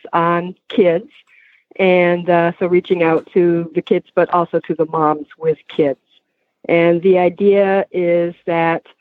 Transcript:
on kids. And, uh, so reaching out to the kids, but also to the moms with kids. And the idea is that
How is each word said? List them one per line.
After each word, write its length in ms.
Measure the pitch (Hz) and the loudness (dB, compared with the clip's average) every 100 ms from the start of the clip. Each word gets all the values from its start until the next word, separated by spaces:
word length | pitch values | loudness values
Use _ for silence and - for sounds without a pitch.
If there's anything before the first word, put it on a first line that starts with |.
| - | -6
on 440 | 170 170 170 175 - _ | -2 0 -2 -4 -12 _
kids. 400 | - 180 170 - _ _ _ _ _ _ - | 0 2 0 -4 _ _ _ _ _ _ -2
And, 520 | 190 180 175 175 175 | 2 4 2 0 0
uh, 240 | 175 170 175 | 0 0 -2
so 80 | 180 | 0
reaching 360 | 180 - 180 | 0 0 0
out 240 | 165 160 - | 0 0 -2
to 380 | 190 175 170 165 | 0 2 0 -2
the 60 | 175 | -6
kids, 280 | - 180 - | -4 -6 -4
but 140 | - 170 | -2 0
also 320 | 180 170 165 | 0 -2 -4
to 140 | - | -6
the 100 | 165 | -4
moms 440 | 156 160 156 151 147 - | -4 -2 -2 -2 -8 -6
with 180 | 160 156 - | -4 -4 -8
kids. 320 | - 143 - _ _ _ _ _ _ - | -2 -2 -4 _ _ _ _ _ _ -2
And 320 | 170 170 170 | 2 2 2
the 160 | 185 180 | 2 2
idea 720 | 180 175 202 196 196 196 - | 2 0 2 2 2 0 -2
is 440 | 185 175 170 170 175 | -4 -2 0 -2 -6
that 400 | - 170 165 165 - _ | -6 -2 -2 -2 -8 _